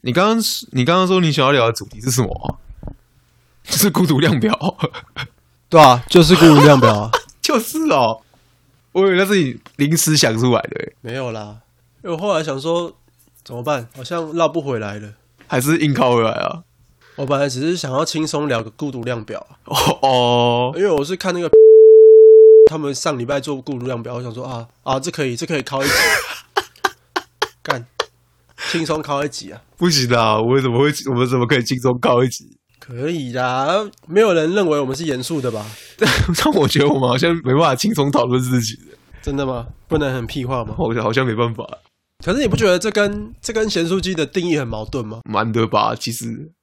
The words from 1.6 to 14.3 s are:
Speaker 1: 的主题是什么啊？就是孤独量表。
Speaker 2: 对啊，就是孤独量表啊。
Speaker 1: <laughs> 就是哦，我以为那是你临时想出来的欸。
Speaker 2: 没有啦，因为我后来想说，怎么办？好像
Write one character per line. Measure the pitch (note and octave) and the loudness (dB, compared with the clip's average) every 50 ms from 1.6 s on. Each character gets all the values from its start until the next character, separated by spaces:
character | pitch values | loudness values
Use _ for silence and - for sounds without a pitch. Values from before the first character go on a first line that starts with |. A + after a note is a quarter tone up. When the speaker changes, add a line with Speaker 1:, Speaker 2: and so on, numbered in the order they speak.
| A#2 | 2
Speaker 1:
的 | A#2 A2+ | 0 -2
主 | - G#2 | -4 -10
题 | - - G#2+ | -14 -16 -8
是 | A2 C3 | -6 -2
什 | A#2+ B2 | 0 0
么 | A#2 | -2
啊？ | - - - - - - - - - - - - - - _ _ _ _ _ _ _ _ _ _ _ _ _ _ | -2 -4 -8 -8 -10 -10 -10 -18 -20 -20 -16 -16 -16 -16 _ _ _ _ _ _ _ _ _ _ _ _ _ _
就 | - - | -6 -2
是 | D3+ G3 G3+ | 0 0 2
孤 | D3+ - F#3 | 2 2 2
独 | C#3+ D3+ C3 | 2 2 2
量 | D#3+ D#3+ F3+ B2+ | 2 2 2 2
表。 | A2 G#3+ - - D3 E3+ - - - - - - - _ _ - - - _ _ _ _ _ _ _ _ | 0 0 -2 -2 -4 -6 -4 -4 -6 -6 -6 -12 -20 _ _ -14 -14 -14 _ _ _ _ _ _ _ _
Speaker 2:
对 | - D#3+ | 8 8
啊， | D3+ C3 B2 B2 - - | 10 10 8 4 0 4
就 | - F3+ E3 | 6 6 8
是 | D3+ F#3 | 8 8
孤 | D#3+ E3 | 8 10
独 | E3 D3+ C#3+ C#3 | 10 10 10 10
量 | D3+ C#3+ C3 | 8 8 8
表 | B2 A#2 G#2+ | 6 4 4
啊。 | G#2 G#2 A2 - - - | 2 -2 -4 -4 -4 -6
Speaker 1:
<laughs> | - - _ | -8 -16 _
就 | - - D4+ A3+ | -4 0 0 0
是 | A#3 - - D#4 D#4+ D4+ | -2 -4 -6 -4 0 0
哦， | - C#3 B2 A2 A2+ - _ _ _ _ _ _ _ _ _ _ _ _ _ _ _ | 2 2 2 0 0 -4 _ _ _ _ _ _ _ _ _ _ _ _ _ _ _
我 | F3 F#3+ | 2 2
以 | G3 | 2
为 | F#3 | 2
那 | F3+ G3 | 2 2
是 | F#3+ G#3 F#3+ | 2 2 0
你 | D#3 B2+ A#2 - _ - _ | 0 -2 -4 -10 _ -20 _
临 | - C#3+ D3 E3 | -2 0 0 0
时 | E3 - D#3 D#3 | 0 2 2 2
想 | C#3+ - B2 A2 A2+ | 2 2 2 2 0
出 | B2 B2 | 2 2
来 | A#2+ G#2+ | 2 0
的 | - - - - | -2 -4 -10 -10
欸。 | - - _ _ | -10 -12 _ _
Speaker 2:
没 | - A2 A#2+ | -14 -12 -10
有 | C3+ C3 B2 | -8 -8 -8
啦， | A2 A2 G#2 G#2 G#2+ A2+ _ _ _ _ _ _ _ _ - | -10 -12 -14 -16 -18 -20 _ _ _ _ _ _ _ _ -10
因 | F#3 | -10
为 | E3+ | -8
我 | |
后 | D#3 F#3+ G#3 F#3+ | -6 -4 -2 -2
来 | D#3 D#3+ | -2 -2
想 | D#3 C3+ C3+ | -4 -6 -6
说， | C3+ D#3+ E3+ E3+ F3 E3 - _ _ _ _ _ _ _ _ _ _ | -4 -4 -2 -2 -4 -6 -12 _ _ _ _ _ _ _ _ _ _
怎 | - A#2+ | -14 -14
么 | A#2+ | -8
办？ | A#2+ D3+ D3 B2+ A#2 A#2 _ | -4 -4 -4 -4 -6 -12 _
好 | C#3 B2 | -18 -12
像 | - F3 E3+ E3 D#3 | -8 -8 -8 -8 -6